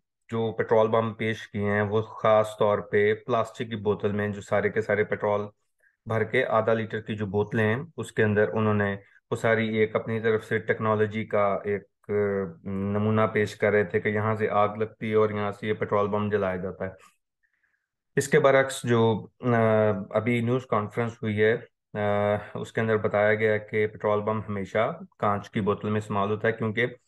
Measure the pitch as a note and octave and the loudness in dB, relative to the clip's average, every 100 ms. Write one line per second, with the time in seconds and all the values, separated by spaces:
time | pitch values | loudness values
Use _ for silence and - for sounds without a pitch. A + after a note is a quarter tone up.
0 | _ _ - A2+ A2+ - A2 A2+ A2 A2+ | _ _ -8 -4 -4 -4 2 4 4 2
1 | A2+ G#2 A2 G#2+ - G#2 G#2 G#2 G#2 A2 | 0 -4 -4 -4 -8 -4 0 0 2 0
2 | G#2+ - A2 G#2+ A2 - G#2 G2+ - G#2 | -2 0 4 4 4 2 2 2 0 2
3 | G#2 A2 - A#2 A2+ - A2+ G#2+ G#2 G2 | 2 0 -2 -2 -2 -6 -10 -4 -2 0
4 | G#2 G#2 G#2 G2+ - G#2 G2+ A2 G#2 G#2 | -2 -2 -4 -6 -2 0 0 -2 0 0
5 | G#2 G2 G#2 G#2 G#2 _ _ _ _ _ | 0 0 0 0 -4 _ _ _ _ _
6 | A2+ A2 G#2+ B2 C3 A2 G#2+ A2 G#2 A2 | -4 -2 0 0 2 2 2 0 -2 -8
7 | - G#2 G2+ G#2 G2+ - G#2+ A#2+ E3+ - | -8 -6 -2 -2 -2 0 0 0 -6 -12
8 | A2 - G#2+ G#2 G#2+ A2 G#2+ G#2 G2+ G2 | -8 0 2 4 2 2 0 2 0 -4
9 | - _ - A#2 A#2 A2 A2 A2 G#2+ - | -12 _ -10 -2 0 2 2 2 2 0
10 | A#2 A2+ A2+ G#2+ - A2+ - A2 A2 G#2+ | -2 -2 0 0 -2 -4 -2 -2 0 2
11 | G#2+ A2 G2+ G#2+ G2+ G2 G#2 G2+ - _ | 0 -2 -2 0 0 0 -4 -6 -6 _
12 | - G#2 G2+ G2 F#2 E2 G2 G2 G2+ G#2 | -4 -2 0 -2 -4 -8 -8 -4 -2 0
13 | G#2+ G#2+ A2 G#2+ G2+ - G#2+ G#2 F#2 G#2 | 2 2 2 0 -2 0 2 2 2 -2
14 | G#2+ G#2 A2 G#2+ G#2+ G#2 G#2 A2 G#2+ - | -2 -2 -2 -2 0 0 0 -2 -8 -6
15 | A2 G#2+ G#2+ G#2 G#2 - G#2+ G#2 G#2+ G#2 | 0 2 2 0 -4 -6 -6 -4 -2 0
16 | G2+ G#2 G#2 G2+ F#2+ F#2 F#2 - F#2+ - | 0 0 0 0 0 -2 -6 -6 -10 -10
17 | - _ _ _ _ _ _ _ _ _ | -20 _ _ _ _ _ _ _ _ _
18 | _ C#3+ C3+ D3+ C#3 C3+ C3 - A#2+ A#2 | _ -4 2 4 6 4 2 -2 0 2
19 | A2+ G#2 - _ B2 A2+ A2 A2 G#2+ G2 | 4 0 -6 _ 0 2 4 4 2 0
20 | - A2 A#2 A#2+ A#2 B2+ - G#2+ G#2 A#2+ | -2 -2 0 0 0 -2 0 -2 -2 -4
21 | A2+ A2+ A2 G#2 A2 A#2+ - _ _ G#2+ | -4 -4 -4 2 2 2 -4 _ _ -2
22 | G#2 G#2 G#2 G#2 - A2+ G#2+ A#2+ A2+ G#2+ | 0 2 2 0 -4 -12 -6 -4 0 0
23 | G#2 G2+ G#2+ G#2+ A2 G#2 - G#2+ G#2+ - | 2 2 2 4 2 0 0 -2 -2 -2
24 | G#2 G#2 G#2+ A2 G#2 G2+ F#2+ G#2+ A#2+ E3+ | 0 0 0 -4 -4 -8 -4 0 -2 -4
25 | - - G#2+ G2+ - A#2+ G2+ G2 G#2 G#2+ | -14 -4 -2 -2 -4 -2 -2 -2 -2 -4
26 | G#2 G2+ G2+ G#2+ A2+ A2+ A2+ G#2 B2 - | -2 -2 -2 0 0 0 -4 -2 -2 -4